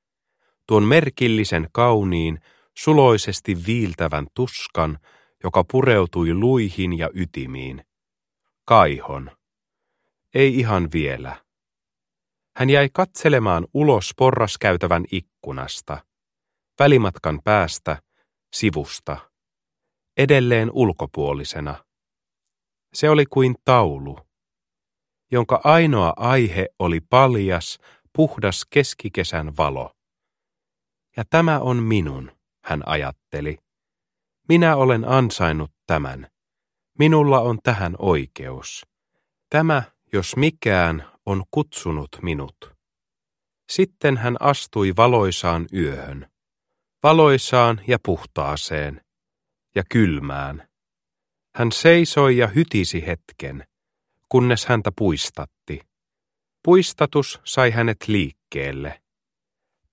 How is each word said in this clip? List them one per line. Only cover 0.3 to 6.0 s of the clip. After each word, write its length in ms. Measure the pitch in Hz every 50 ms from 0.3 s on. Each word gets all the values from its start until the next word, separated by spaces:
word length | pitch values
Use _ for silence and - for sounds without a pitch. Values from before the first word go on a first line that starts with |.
| _ _ _ _ _ _ _ -
Tuon 160 | 113 107 104
merkillisen 840 | 107 135 165 156 139 - - 127 117 113 110 104 - - 85 80 82
kauniin, 680 | _ - 120 123 120 107 101 95 87 85 80 80 80 80 _ _ _ _ _ _ _ -
suloisesti 880 | - - 156 151 139 127 113 104 - - 95 - - - 98 87 85
viiltävän 600 | 90 113 120 110 92 85 - 85 82 76 76 73 - _
tuskan, 640 | - 127 123 - - - - _ - 82 78 76 71 _ _ _ _ _ _ _ _ -
joka 200 | 92 - 98 87 -
pureutui 600 | - 131 131 135 120 104